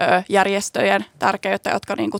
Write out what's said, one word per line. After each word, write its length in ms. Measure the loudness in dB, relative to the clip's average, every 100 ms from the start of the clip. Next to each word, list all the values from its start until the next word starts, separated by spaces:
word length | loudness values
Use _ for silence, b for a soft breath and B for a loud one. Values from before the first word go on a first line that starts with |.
ö, 220 | 2 2 2
järjestöjen 760 | 2 2 0 -2 0 2 0 -2 -2
tärkeyttä, 500 | -2 0 -2 -2 -2
jotka 260 | -4 -4 -4
niin 160 |
kun 80 | -4